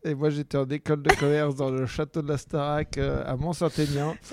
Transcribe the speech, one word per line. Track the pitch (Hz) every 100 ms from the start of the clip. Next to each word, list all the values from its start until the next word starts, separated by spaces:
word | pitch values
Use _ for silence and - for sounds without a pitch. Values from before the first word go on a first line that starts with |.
Et | - 139
moi, | 151
j'étais | 147 139 139
en | 131
école | 147 - 151
de | 139
commerce | - 143 147 147 135
dans | 135
le | 131 127
château | - 151 165
de | 143
la | 143
Starac, | - 156 143 147 147 -
euh, | 139 135 131
à | 131
Mont-Saint-Aignan. | 160 156 170 156 147 143 147 185 -